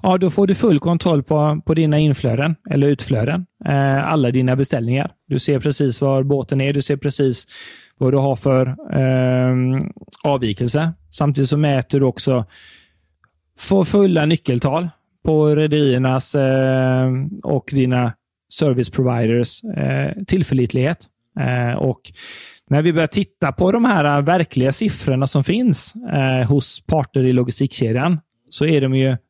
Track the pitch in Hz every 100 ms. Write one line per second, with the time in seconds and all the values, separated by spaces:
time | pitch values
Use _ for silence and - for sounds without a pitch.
0 | 196 185 180 175 196 190 233 147 165 170
1 | 180 151 - 151 151 151 - 160 156 147
2 | 156 135 123 113 151 160 - 139 139 143
3 | - 120 123 170 175 - - 143 139 139
4 | - 156 120 127 127 127 139 135 117 131
5 | 143 - - 139 - 135 147 139 139 120
6 | 139 135 139 139 120 135 135 143 - 139
7 | 143 - 135 120 - - - - - -
8 | 131 135 139 127 139 131 127 131 - 139
9 | 131 131 127 127 127 127 127 135 - -
10 | - - 147 139 117 101 123 147 165 165
11 | _ - 147 139 135 147 151 135 120 143
12 | 135 - - 123 101 - - - _ _
13 | _ _ _ _ _ - - 196 170 202
14 | 196 165 151 165 - 120 139 151 175 -
15 | _ _ - 156 151 151 151 151 143 127
16 | 131 131 - 147 135 135 131 131 131 127
17 | 131 127 143 196 - 127 - 139 127 127
18 | 120 - _ _ - - 156 123 117 -
19 | 127 120 113 120 120 - 226 160 135 135
20 | 139 - 196 185 151 131 120 131 135 170
21 | - _ _ - 127 123 120 120 135 -
22 | - - - - - - - 139 165 160
23 | 160 208 196 - 147 - 185 233 240 196
24 | 147 143 143 175 160 135 131 143 214 -
25 | - 131 139 143 - 214 247 143 - 220
26 | 247 147 135 127 120 143 - - - 160
27 | 139 135 127 123 123 - 139 - 117 120
28 | 156 165 - _ _ - 151 151 135 131
29 | 131 120 -